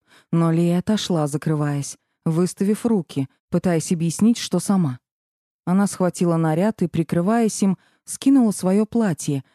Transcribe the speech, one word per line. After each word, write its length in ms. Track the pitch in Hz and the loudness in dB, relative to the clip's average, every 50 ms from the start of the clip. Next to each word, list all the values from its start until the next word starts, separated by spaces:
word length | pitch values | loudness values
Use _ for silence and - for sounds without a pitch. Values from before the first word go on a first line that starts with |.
| _ _ _ - _ _ | _ _ _ -20 _ _
Но 200 | - 165 165 165 | 0 2 2 2
Лея 280 | 165 165 175 170 175 180 | 2 2 2 2 0 0
отошла, 480 | - - 214 202 - - 185 160 151 | 0 -2 -2 -2 -2 -2 -2 0 0
закрываясь, 720 | 143 143 147 - 165 156 147 147 147 143 143 139 - - - _ _ _ _ - | -2 -4 -4 -2 -2 -2 0 -2 -2 -2 -4 -6 -8 -12 -18 _ _ _ _ -4
выставив 600 | 165 160 165 180 175 - - 196 196 214 - - | -2 0 0 0 0 -2 -2 -2 -2 0 0 0
руки, 420 | 240 226 196 165 - - 139 135 - _ _ _ _ | 0 0 0 -2 -4 -4 -6 -6 -6 _ _ _ _
пытаясь 420 | - 175 - 185 170 160 - - | -2 -2 0 0 0 0 0 -2
объяснить, 460 | 190 160 165 165 - - 202 226 233 | -2 -2 -2 -2 0 2 2 2 2
что 220 | - - - - 175 | 2 -2 -4 -4 -2
сама. 400 | - - 202 190 170 139 127 123 _ _ _ _ _ _ _ _ _ _ _ _ _ | 0 0 0 2 0 0 -2 -6 _ _ _ _ _ _ _ _ _ _ _ _ _
Она 220 | 170 180 190 202 | -2 0 0 0
схватила 500 | 190 - - 185 175 - - 185 170 170 | 0 0 -2 -2 -2 0 0 0 0 2
наряд 440 | 165 165 160 156 165 190 220 220 - | 2 2 0 2 0 0 0 0 -2
и, 60 | 185 | -4
прикрываясь 720 | 165 - 160 165 - - 175 170 196 226 233 226 214 - - | -2 -2 -2 -2 -2 -2 -2 0 0 0 0 0 0 0 0
им, 160 | 208 196 185 - _ _ _ _ _ | 0 0 0 -2 _ _ _ _ _
скинула 460 | - - - - 277 277 269 240 214 | -14 -12 -2 2 4 4 6 4 4
свое 340 | 185 - - 180 190 208 220 | 2 0 0 0 2 2 0
платье, 580 | - - 233 226 196 151 - - - 143 139 - _ | 0 0 0 0 0 -2 -2 -2 -4 -4 -4 -6 _